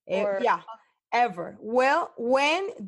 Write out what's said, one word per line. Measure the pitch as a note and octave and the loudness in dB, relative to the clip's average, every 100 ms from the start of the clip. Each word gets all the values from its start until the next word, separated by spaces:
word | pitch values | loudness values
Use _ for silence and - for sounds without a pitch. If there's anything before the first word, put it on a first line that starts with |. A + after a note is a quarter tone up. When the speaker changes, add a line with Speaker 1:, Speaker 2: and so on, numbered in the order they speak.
| - | -6
Speaker 1:
Eh, | F#3 | -2
Speaker 2:
Or | G3+ G3 | -2 0
Speaker 1:
yeah, | A#3+ F3 - A3+ _ _ _ | 0 0 -2 -20 _ _ _
ever. | A#3 A#3+ F3 E3 - | 0 0 -2 -12 -12
Well, | G#3 A#3+ C4 D4+ - - | -4 2 4 2 -2 -6
when | A#3 C4 C#4+ E4 G4 - | 0 2 2 0 -2 -10